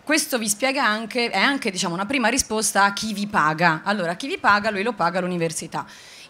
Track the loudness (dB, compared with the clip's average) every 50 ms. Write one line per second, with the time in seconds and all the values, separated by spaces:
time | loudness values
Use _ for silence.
0 | -4 0 0 0 0 0 -2 -2 -2 -2 -2 0 0 0 0 2 2 0 0 0
1 | -4 -4 -2 -2 -2 0 2 2 2 2 2 0 -2 -4 -4 -2 -2 -2 -2 -4
2 | -4 -2 -2 0 2 2 2 0 -2 -2 -2 -2 0 0 4 4 4 4 2 0
3 | -4 -4 -4 -4 -4 0 2 2 2 2 4 4 4 4 4 2 0 -2 -2 -2
4 | -2 -4 -4 -4 -6 -6 -6 0 2 4 4 4 2 0 -2 -2 -2 -2 -2 0
5 | 0 0 0 0 -2 -2 -2 -2 -2 -2 -4 -6 -10 -8 -8 -8 -8 -8 -12 -20
6 | -20 -20 -20 -20 -10